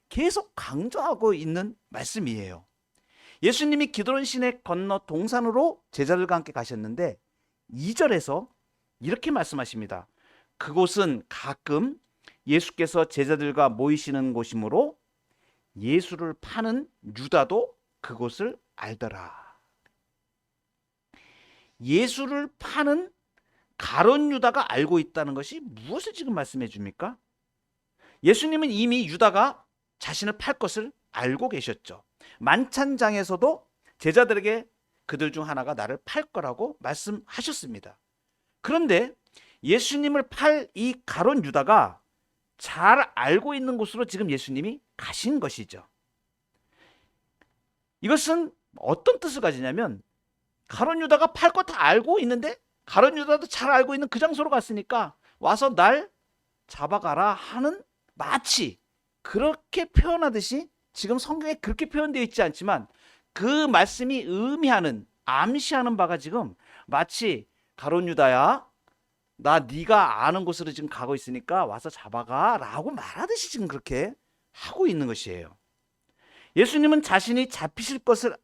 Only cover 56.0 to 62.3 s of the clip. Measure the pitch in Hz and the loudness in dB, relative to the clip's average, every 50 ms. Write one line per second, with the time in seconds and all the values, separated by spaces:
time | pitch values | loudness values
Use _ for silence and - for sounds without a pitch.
56 | 359 403 _ _ _ _ _ _ _ _ _ _ _ - - - 143 151 190 202 | 0 -6 _ _ _ _ _ _ _ _ _ _ _ -20 -12 -8 -6 -2 -2 -2
57 | 202 165 143 170 190 208 196 - - - 214 240 262 302 359 403 - _ _ _ | -2 -2 0 2 2 2 0 -2 -6 -10 -6 -4 -2 -2 -4 -4 -10 _ _ _
58 | _ _ _ - 233 - - 277 - - - - 190 120 90 _ _ _ _ _ | _ _ _ -10 -6 -4 -4 -4 -2 0 -2 0 -2 -4 -6 _ _ _ _ _
59 | _ _ _ _ - - - 208 262 311 311 - _ _ - 349 339 330 - - | _ _ _ _ -10 -4 -2 0 2 2 0 -2 _ _ -4 -4 -4 0 4 4
60 | - 339 339 339 320 285 220 214 190 - 247 285 349 - _ _ _ _ - - | 4 4 4 0 0 0 0 -2 -4 -4 -6 -6 -6 -8 _ _ _ _ -14 -8
61 | - 196 240 254 - - 302 320 302 311 311 311 - 202 220 - 320 302 - 294 | -4 -2 -2 -2 -4 -4 -6 -6 -4 -6 -6 -6 -6 -6 -6 -4 -6 -4 -2 -2
62 | 302 302 269 262 240 226 | -2 -2 -2 -2 -4 -4